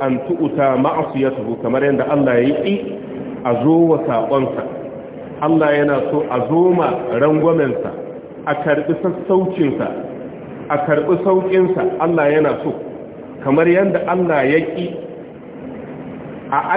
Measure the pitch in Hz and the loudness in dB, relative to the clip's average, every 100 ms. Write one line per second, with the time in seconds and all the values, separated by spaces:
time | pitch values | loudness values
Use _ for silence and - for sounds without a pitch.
0 | 135 123 - 170 143 151 139 131 143 160 | 0 -2 -2 -2 0 2 2 4 2 0
1 | - 135 131 - 107 110 - 131 139 131 | -2 0 0 0 -4 -4 -2 0 2 2
2 | 131 156 160 120 131 147 190 202 - - | 2 2 4 4 4 2 0 -2 -2 -8
3 | - - - - 123 117 139 165 165 156 | -10 -10 -10 -6 -2 2 4 4 6 4
4 | 147 117 110 139 123 117 - - - - | 2 0 2 2 0 -2 -6 -8 -10 -12
5 | - - - - 151 160 151 147 147 139 | -14 -14 -14 -4 2 4 4 4 2 0
6 | 123 151 - 123 - 160 180 175 147 - | 0 -2 -2 -2 0 4 4 4 2 -2
7 | - 113 147 156 165 165 139 107 - - | -2 2 4 4 4 4 2 -2 -6 -8
8 | - - - - 151 147 160 147 151 160 | -12 -14 -14 -8 -4 -2 0 0 0 -2
9 | 185 - - 190 185 - 147 - - - | -2 -4 0 2 2 0 0 0 -4 -6
10 | - - - - - - - 190 180 151 | -10 -12 -12 -14 -14 -12 -4 -2 0 0
11 | 170 175 196 185 185 190 180 185 127 - | 2 0 2 2 2 2 4 2 0 0
12 | 165 165 143 151 147 123 151 - - - | 0 2 4 4 2 0 -4 -6 -8 -12
13 | - - - - 139 147 170 180 196 - | -14 -16 -16 -8 2 4 6 4 4 2
14 | 170 185 175 147 135 156 - 190 175 - | 0 0 2 2 4 4 2 -4 -6 -8
15 | - - - - - - - - - - | -10 -12 -14 -16 -16 -14 -14 -12 -12 -14
16 | - - - - - 139 160 | -12 -14 -14 -14 -2 -2 2